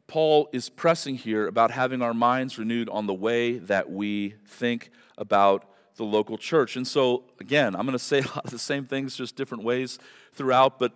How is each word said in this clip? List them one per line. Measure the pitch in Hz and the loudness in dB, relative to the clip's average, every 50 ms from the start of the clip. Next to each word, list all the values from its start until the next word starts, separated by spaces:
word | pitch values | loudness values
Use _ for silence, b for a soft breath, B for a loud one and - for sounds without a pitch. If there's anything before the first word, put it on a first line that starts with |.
| _ - | _ -6
Paul | - 156 160 156 151 151 151 - | -2 0 4 4 6 4 4 2
is | - 127 117 - | -2 -6 -8 -8
pressing | _ - - 165 165 170 - 143 135 123 | _ 0 2 2 2 2 0 -8 -8 -8
here | - 113 110 107 104 | -4 -2 -2 0 0
about | 87 101 113 113 113 | 0 2 2 2 2
having | - 135 127 127 131 127 | 2 0 -2 -2 -2 -2
our | 123 117 117 | -2 -2 0
minds | 113 120 120 123 131 131 127 - - | 2 2 2 2 2 -2 -4 -8 -6
renewed | 113 110 117 117 117 107 | -4 -2 -2 -2 -2 -4
on | - 104 107 | -4 -4 -2
the | 101 95 | -2 -2
way | 92 98 110 117 120 120 120 120 123 | -2 0 0 2 2 2 0 -2 -4
that | 85 92 101 95 - - | -2 0 0 0 0 -2
we | 90 95 104 104 104 104 101 98 107 - _ _ | -4 -6 -4 -4 -2 -4 -4 -6 -8 -12 _ _
think | - - 123 120 120 117 - - b b b b b b | -12 -6 -4 -4 -4 -4 -8 -14 b b b b b b
about | - 104 107 101 98 98 98 101 - _ b b b b b - | -6 0 2 4 6 6 4 2 0 _ b b b b b -8
the | 113 | -6
local | 107 104 107 104 - 113 107 | 0 0 0 0 -2 -6 -10
church. | - - 165 160 131 110 - | -6 0 2 2 2 0 -2
And | 127 127 | -8 -6
so, | 120 - 147 131 127 120 117 - _ _ - | -4 0 2 2 2 2 0 -4 _ _ -16
again, | 101 104 135 147 139 110 95 | -6 0 2 2 2 2 0
I'm | 90 107 | -2 -4
gonna | 135 131 123 | -2 -4 -4
say | - - 147 139 | -2 0 0 0
<laughs> | |
a | 131 123 | 0 0
lot | - 143 - | -6 -10 -10
of | 127 | -10
the | 135 113 | -10 -10
same | - - 147 139 139 | -6 -6 -6 -6 -6
things, | 127 139 135 135 131 - | -6 -6 -6 -6 -6 -8
just | - 131 117 - - | -10 -10 -10 -8 -8
different | 135 - 131 113 101 | -8 -8 -8 -8 -4
ways | 113 123 127 131 123 - - B B B B B B B | -2 -2 -2 -2 -6 -10 -14 B B B B B B B
throughout, | - 143 131 127 127 131 135 - - | -4 0 4 6 6 6 6 4 2
but | 127 120 - | -2 -2 -2